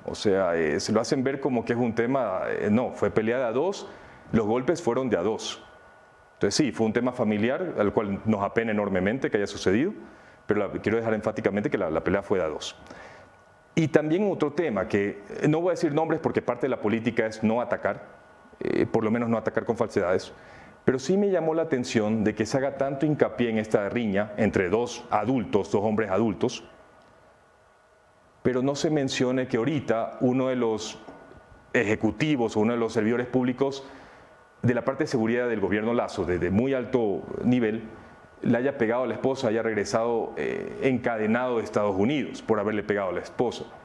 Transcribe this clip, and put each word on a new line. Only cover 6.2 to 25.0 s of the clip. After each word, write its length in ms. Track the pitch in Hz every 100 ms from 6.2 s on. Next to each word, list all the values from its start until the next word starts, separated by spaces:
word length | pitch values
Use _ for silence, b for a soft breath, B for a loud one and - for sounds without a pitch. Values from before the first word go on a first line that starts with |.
| -
Entonces 200 | - 101
sí, 180 | - 143
fue 140 | 101 110
un 60 |
tema 200 | 117 123
familiar 600 | 123 110 104 113 151 180 -
al 140 | 104
cual 280 | 117 104 98 107
nos 160 | 101
apena 300 | 98 - 113
enormemente 580 | 104 101 95 92 131 151
que 80 | 107
haya 80 | 101
sucedido, 460 | - - 104 175 214 B B B B -
pero 140 | 104
la, 200 | 98 87
quiero 160 | - 113
dejar 160 | 113
enfáticamente 560 | 107 107 104 110 98 104
que 80 | 120
la, 100 | 87
la 160 | 80
pelea 180 | 87 98
fue 160 | 98 95
de 60 |
a 40 | 80
dos. 280 | 73 - - B B B B B B - - _
Y 140 | - 160
también 420 | 156 151 170 208
otro 220 | 160 151
tema, 360 | - 160 101 92
que, 340 | 104 101 - - -
eh, 80 | 151
no 120 | 156
voy 80 | 180
a 20 |
decir 220 | 170 165
nombres 260 | 147 156 160
porque 220 | 120 95
parte 240 | - 120 139
de 40 |
la 100 | 117
política 440 | 107 113 117 113 113
es 160 | -
no 200 | 110 117
atacar, 420 | 120 98 98 104 - - - - - -
eh, 240 | - 50
por 200 | - 117
lo 60 | 107
menos 200 | 117 120
no 80 | 113
atacar 260 | - -
con 120 | 104 110
falsedades, 580 | 110 - 87 92 - B B B B B
pero 140 | - 127
sí 180 | - 190
me 140 | 202
llamó 240 | 180 160
la 80 | 160
atención 640 | 160 131 123 117 107 110
de 100 | 104
que 100 | 107
se 140 | 110 139
haga 180 | 135 131
tanto 300 | 139 143 156
hincapié 420 | 147 110 - 117
en 80 | 110
esta 320 | 107 117 101
riña 440 | 110 113 95 110 107
entre 320 | 107 95 92
dos 380 | 107 120 -